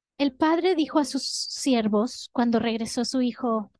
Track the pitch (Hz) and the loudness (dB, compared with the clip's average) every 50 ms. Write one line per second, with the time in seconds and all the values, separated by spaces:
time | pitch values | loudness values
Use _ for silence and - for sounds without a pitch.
0 | _ _ _ - 285 285 262 - 320 311 330 339 320 370 370 311 302 - - 311 | _ _ _ -2 -2 -2 0 2 2 2 4 4 2 2 2 2 0 2 2 0
1 | 285 - - 262 - - - - - - - - - 285 254 233 220 214 208 208 | 0 0 -2 -4 -6 -4 -6 -6 -8 -8 -8 -4 0 2 2 2 2 2 2 2
2 | 226 254 - - - - - 262 240 240 226 226 220 233 226 226 226 220 - 254 | 0 0 -4 -10 -14 -6 -2 0 0 2 2 2 0 0 -2 -2 -4 -4 -4 -4
3 | 233 - - 262 247 240 226 - - 240 226 220 208 - _ | -2 -2 0 0 0 0 -2 -2 -2 -2 -2 -2 -4 -6 _